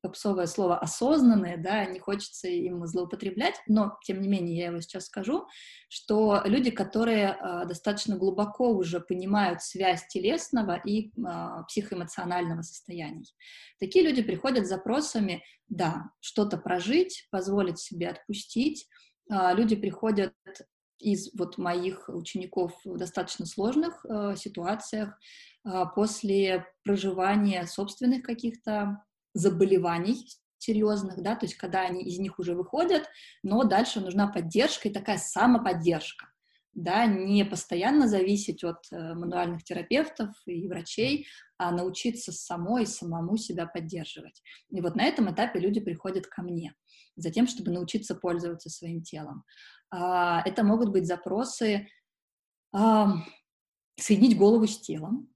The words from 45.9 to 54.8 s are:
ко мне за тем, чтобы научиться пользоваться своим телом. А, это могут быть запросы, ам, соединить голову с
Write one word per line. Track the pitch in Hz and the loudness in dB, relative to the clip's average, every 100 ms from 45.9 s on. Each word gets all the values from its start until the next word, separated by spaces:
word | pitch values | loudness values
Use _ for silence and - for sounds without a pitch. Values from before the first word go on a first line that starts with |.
| 170 190 190 185 | -6 -4 -6 -6
ко | - | -10
мне | 175 170 165 _ _ _ _ - | -6 -6 -8 _ _ _ _ -8
за | 165 | -4
тем, | 170 240 | 2 0
чтобы | - 175 | 0 -4
научиться | 175 175 220 - 170 | -4 -2 -6 -4 -4
пользоваться | 180 170 170 165 165 | -2 -2 -4 -8 -12
своим | - 170 165 | -14 -8 -10
телом. | 165 156 147 143 _ - - - _ | -10 -12 -12 -14 _ -20 -20 -20 _
А, | 185 180 180 175 170 190 | -4 0 2 4 2 0
это | 196 | 4
могут | 208 226 233 | 4 6 4
быть | 190 170 | 2 0
запросы, | 175 - 196 254 - 220 202 202 _ _ _ _ _ _ _ _ | -4 -2 -2 -2 0 0 0 -4 _ _ _ _ _ _ _ _
ам, | 190 220 220 208 175 - - _ _ _ _ _ - | 4 6 8 6 2 -4 -18 _ _ _ _ _ -12
соединить | - 202 247 202 | 2 8 8 8
голову | 202 226 214 | 8 8 4
с | - | 0